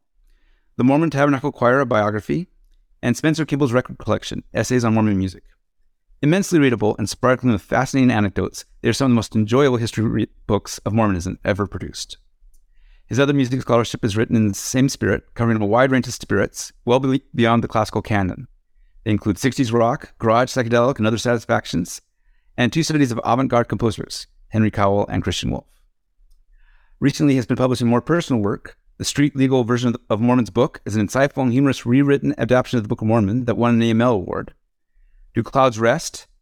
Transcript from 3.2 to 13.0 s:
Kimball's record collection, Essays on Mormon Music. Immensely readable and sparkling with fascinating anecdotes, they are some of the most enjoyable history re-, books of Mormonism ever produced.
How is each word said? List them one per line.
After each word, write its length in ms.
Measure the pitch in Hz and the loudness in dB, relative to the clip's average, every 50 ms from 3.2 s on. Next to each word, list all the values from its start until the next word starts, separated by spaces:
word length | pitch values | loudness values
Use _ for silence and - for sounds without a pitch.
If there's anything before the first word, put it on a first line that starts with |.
| - 156 156 160 151 | 0 -2 0 0 -2
Kimball's 280 | - 147 139 147 127 113 | -4 -2 -2 0 0 0
record 260 | 127 - - 123 - | 0 -2 -2 -10 -12
collection, 460 | - 120 104 98 - - - - - - - | -4 -4 -4 -4 -4 -8 -10 -12 -12 -8 -4
Essays 300 | - 113 - 127 127 117 | -4 -2 0 0 0 2
on 100 | 113 110 | 2 2
Mormon 240 | 110 107 107 101 95 | 2 2 2 2 0
Music. 240 | 95 95 - - _ - _ _ _ _ _ _ _ _ _ _ _ _ - - - | -2 -2 -6 -10 _ -20 _ _ _ _ _ _ _ _ _ _ _ _ -12 -4 0
Immensely 380 | 147 170 196 190 - 170 156 | 2 2 2 0 2 2 4
readable 340 | 143 131 120 101 104 104 - | 4 4 2 2 0 -2 -2
and 140 | - 110 - | -2 -4 -8
sparkling 420 | - - - 123 127 123 - 127 110 | -6 -2 0 0 0 2 2 0 0
with 100 | 101 - | 0 -2
fascinating 500 | - 120 113 131 - - 135 131 123 117 | -2 -2 -2 -2 0 0 2 2 4 4
anecdotes, 520 | 107 104 95 - - 92 - - - - _ - - | 2 0 0 -2 -4 -4 -4 -6 -10 -18 _ -18 -4
they 100 | - 120 | -2 -2
are 20 | 110 | 0
some 140 | - 139 | 0 2
of 40 | 131 | 2
the 60 | 120 | 2
most 180 | 117 104 - - | 2 0 0 -2
enjoyable 440 | 110 110 104 117 131 147 135 123 113 | -2 0 2 2 4 4 4 2 0
history 260 | 113 104 - - 107 | -2 -4 -4 -2 -2
re-, 240 | 117 117 113 107 - _ - - | -2 0 -2 -4 -4 _ -16 -4
books 320 | - 107 101 - - - - - | -2 -2 -2 -2 -4 -14 -8 -6
of 60 | 110 101 | -2 0
Mormonism 480 | 113 110 104 95 87 80 90 - - - | 0 2 2 0 -2 -4 -6 -8 -6 -4
ever 220 | 95 101 92 101 | -4 -2 -2 -2
produced. 520 | 92 - - - 69 - - - - - - _ _ _ _ _ - - - _ _ _ _ - - - _ | -6 -6 -10 -12 -12 -12 -12 -14 -14 -16 -20 _ _ _ _ _ -20 -20 -20 _ _ _ _ -20 -20 -20 _